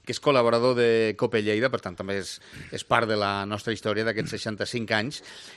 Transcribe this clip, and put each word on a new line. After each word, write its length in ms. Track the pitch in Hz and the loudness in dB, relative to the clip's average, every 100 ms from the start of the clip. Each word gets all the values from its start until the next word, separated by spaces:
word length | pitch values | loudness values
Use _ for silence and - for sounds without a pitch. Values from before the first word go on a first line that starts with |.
que 80 | - | -10
és 80 | 120 | -2
col·laborador 540 | 147 131 117 117 123 120 | 2 4 6 4 4 4
de 380 | 117 113 110 101 | 4 4 2 0
cope 240 | 120 110 | 0 2
Lleida, 280 | 104 107 127 | 2 2 2
per 100 | 117 | 0
tant, 160 | 95 87 | -6 -8
també 220 | 95 98 | -4 -4
és, 200 | 90 - - - - | -6 -12 -16 -18 -12
és 140 | - | -8
part 240 | - 120 113 | 0 2 2
de 80 | 107 | 0
la 300 | 101 101 98 | 0 -2 -4
nostra 260 | 104 - | -6 -6
història 320 | 107 107 104 | -6 -4 -2
d'aquests 280 | 113 107 - | -2 -2 -4
seixanta-cinc 580 | 104 113 104 98 123 110 | -6 -6 -6 -6 -6 -2
anys, 320 | 110 120 - - - - | -2 -2 -8 -16 -20 -20